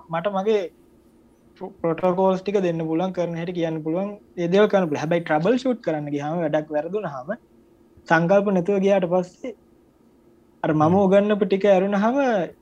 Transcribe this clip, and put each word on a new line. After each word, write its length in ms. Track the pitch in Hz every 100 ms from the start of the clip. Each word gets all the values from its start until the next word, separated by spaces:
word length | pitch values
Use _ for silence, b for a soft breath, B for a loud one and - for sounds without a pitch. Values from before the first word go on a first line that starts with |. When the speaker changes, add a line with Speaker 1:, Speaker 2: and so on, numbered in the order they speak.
| -
Speaker 1:
මට 260 | 165 202
මගේ 300 | 190 202 214 170 - _ _ _ _ _ _ _ _
ප්‍රො-, 120 | -
ප්‍රොටෝකෝල්ස් 680 | - 165 160 185 180 190 185
ටික 160 | 202 202
දෙන්න 220 | 180 165
පුළුවන්, 320 | 160 160 185
කරන 220 | 185 170
හැටි 180 | 165 170
කියන්න 300 | 175 165 160
පුළුවන්, 260 | 156 170 202 208 -
ඒ 160 | - 170
දේවල් 200 | 190 208
කරන්න 200 | 202 175
පුළුවන්. 140 | 143
හැබැයි 220 | 151 170
ට්‍රබල් 340 | 165 156 180 247
ෂූට් 240 | 254 240
කරන්න 260 | - 156 147
ගියාම 300 | 143 147 175
වැඩක් 340 | 156 151 151
වැරදුනහම 600 | 151 160 208 180 139 135 226 _ _ _ _ _ - -
සංකල්ප 400 | 165 170 202 202
නැතුව 320 | 190 175 202
ගියාට 260 | 196 196 180
පස්සේ 460 | 185 175 - - - _ _ _ _ _ _ _ _ _ _
අර 80 | 160
මම 100 | 156
Speaker 2:
හ්ම්. 140 | 156 190
Speaker 1:
උගන්වපු 460 | 196 196 208 208
ටික 200 | 196 196
ඇරුණහම 520 | 202 190 196 202 220 277 269 214 - -